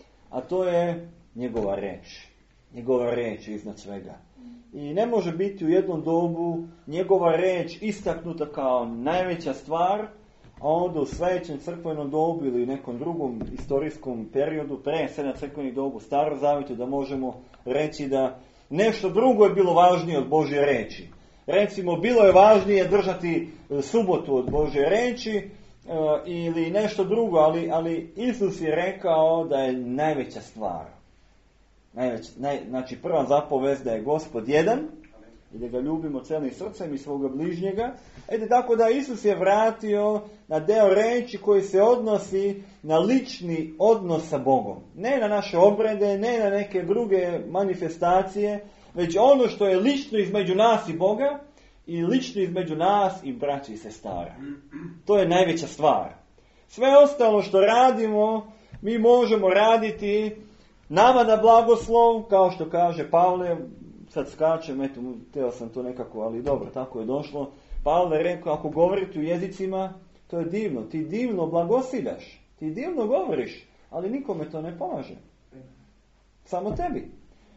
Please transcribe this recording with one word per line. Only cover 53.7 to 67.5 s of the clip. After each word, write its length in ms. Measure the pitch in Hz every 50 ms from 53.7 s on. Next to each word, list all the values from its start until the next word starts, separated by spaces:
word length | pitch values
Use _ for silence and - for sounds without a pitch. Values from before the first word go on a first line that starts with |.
| 107
i 40 |
sestara. 580 | 107 - 107 - - - 107 92 87 85 82 - 127 135 143 143 139 - - - 147 170 170 - - -
To 120 | - 208 202
je 100 | 185 165
najveća 380 | 175 185 190 175 160 - 147
stvar. 460 | 127 - - 151 151 120 98 90 - - - _ _ _ _ _ _ _ _ _ _
Sve 300 | - - 240 262 277 285 294
ostalo 380 | 285 285 - 240 220 214 208 185
što 180 | - 185 190
radimo, 920 | 196 208 226 240 254 262 240 220 220 214 214 208 214 220 220 220 208 - - - - _ - - -
mi 160 | 202 233 226
možemo 500 | 214 233 240 247 240 208 226 220 196 185
raditi 880 | 185 196 214 220 226 226 220 214 - - 208 202 202 214 214 214 208 - - - - - - _ _ _ _ -
nama 360 | 147 180 214 247 254 254 233
na 120 | 220 220
blagoslov, 840 | 214 214 226 226 233 226 226 233 226 - - 226 233 233 233 233 220 214
kao 280 | - 196 190 190 180
što 200 | 180 - 160 160
kaže 400 | 170 170 175 175 165 165 139 -
Pavle, 460 | - 165 180 185 180 180 180 175 170 156 - - - - - - - - - - -
sad 160 | 160 135 -
skačem, 520 | - - 151 160 165 160 160 156 135 135 139
eto, 180 | 135 135 120 123 127 123 110 117 - -
teo 180 | 147 131 120
sam 180 | 120 - 120 113
to 140 | 110 131 123
nekako, 380 | 123 127 127 113 - - 113
ali 220 | 107 113 113 117 127
dobro, 280 | 143 139 117 101 - -
tako 260 | 131 131 127 - 117
je 60 | 110
došlo. 440 | 110 131 143 143 - - 147 139 139